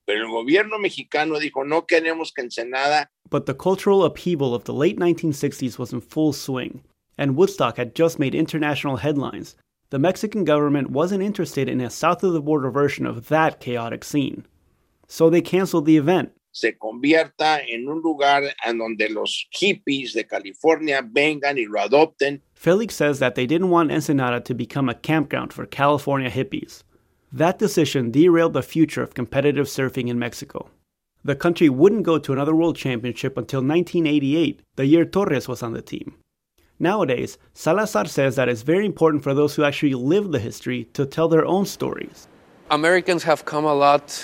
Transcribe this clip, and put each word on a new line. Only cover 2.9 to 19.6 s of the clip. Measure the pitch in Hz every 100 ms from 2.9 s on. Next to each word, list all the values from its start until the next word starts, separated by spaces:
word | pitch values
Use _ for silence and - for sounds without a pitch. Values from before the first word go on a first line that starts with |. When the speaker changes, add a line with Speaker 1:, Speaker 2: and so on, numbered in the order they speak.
| 151 143 _ _
Speaker 2:
But | 143 143
the | 139
cultural | 180 185 202 196
upheaval | 160 - 180 165 135
of | 120 -
the |
late | 120 165 214
nineteen | 175 165 165
sixties | 139 143 - 127 -
was | 123
in | 123
full | - 156 156
swing, | 143 - 127 - - _ _ _ -
and | 143 135
Woodstock | 190 - 127 117
had | 120 -
just | 165 160
made | 135 143
international | 151 160 151 143 147 131
headlines. | 147 143 127 101 - _ _ _ _
The | 139
Mexican | 165 190 214 214
government | 156 147 147 143 135
wasn't | 131 175 196
interested | 202 202 165 - 131
in | 127
a | 120
south-of-the-border | - 160 170 190 165 147 151 131
version | 127 143 - 127
of | 117 -
that | 156 160 -
chaotic | 127 120 117 120
scene. | - 147 131 - - _ _ _ _ _ _
So | - 165
they | 170
canceled | 165 180 190 170 151
the | 156
event. | 143 180 - _ _
Speaker 1:
Se | - 113
convierta | - 110 117 139 160 156 - 156 151 123
en | 117 131
un | 160
lugar | 160 143 143 143 139 -
en | 113 117
donde | 113 107 107
los | 107 98 - -
hippies | -